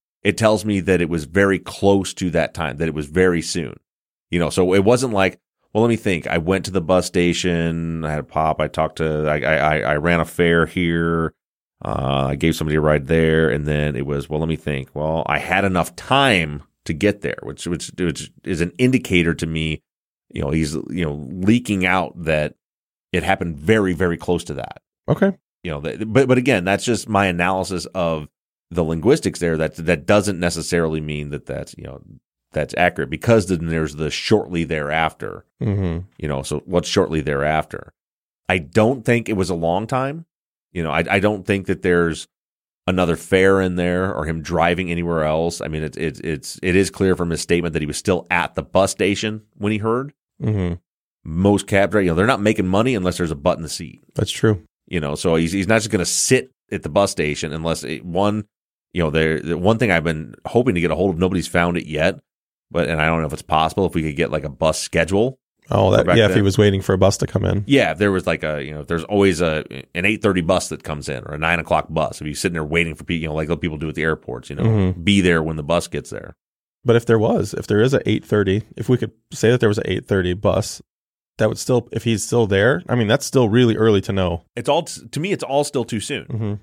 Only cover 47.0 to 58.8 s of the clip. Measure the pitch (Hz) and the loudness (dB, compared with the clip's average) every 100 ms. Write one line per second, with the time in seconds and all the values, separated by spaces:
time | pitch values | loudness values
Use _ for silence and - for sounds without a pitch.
47 | 95 90 85 80 - 87 87 78 73 - | 2 2 0 -4 0 0 0 -4 -4 -4
48 | - 90 - 87 76 - 69 92 98 - | 0 0 0 -2 -2 -6 -2 0 0 2
49 | 98 101 110 107 - - 104 107 110 120 | 0 0 -4 -8 -14 -6 -4 -2 -2 -4
50 | 143 - _ - 120 104 87 87 _ _ | -6 -14 _ -6 -2 -2 -2 -4 _ _
51 | _ _ - 80 98 98 - 98 98 104 | _ _ -6 2 4 4 2 2 2 2
52 | 90 82 110 123 104 110 92 98 123 113 | 2 2 2 2 2 2 2 2 2 0
53 | 90 85 85 73 85 67 80 - 78 - | 0 0 -2 -2 0 -2 -4 -10 -12 -16
54 | _ - - - 113 95 - _ - 87 | _ -4 -4 2 2 2 -4 _ -8 -4
55 | 73 76 92 82 82 98 92 113 107 101 | -4 -2 2 2 2 0 2 0 2 -2
56 | 85 - - 127 - _ - 95 78 87 | 0 -2 2 2 0 _ -10 -8 -2 0
57 | 98 - 76 71 80 80 82 80 64 76 | 0 0 -2 -4 -6 -4 -4 -4 -6 -10
58 | 90 85 101 104 - _ _ _ | -6 -2 0 -2 -6 _ _ _